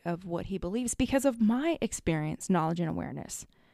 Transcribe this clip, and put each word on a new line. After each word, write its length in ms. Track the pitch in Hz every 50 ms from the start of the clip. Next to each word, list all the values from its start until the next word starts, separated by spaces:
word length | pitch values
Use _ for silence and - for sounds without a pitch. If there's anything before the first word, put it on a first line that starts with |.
| -
of 200 | 170 170 170 185
what 220 | 175 170 170 185
he 100 | 170 196
believes 380 | 180 - 175 196 240 254 233 -
because 300 | - 262 - 262 269 247
of 160 | 277 233 233
my 380 | 220 208 233 254 294 339 320 -
experience, 680 | - 214 - - - 170 160 156 151 156 156 - - -
knowledge, 300 | 190 170 160 160 170 175
and 100 | 170 156
awareness. 560 | 165 175 - - 131 143 - - - - - - _ _ _ _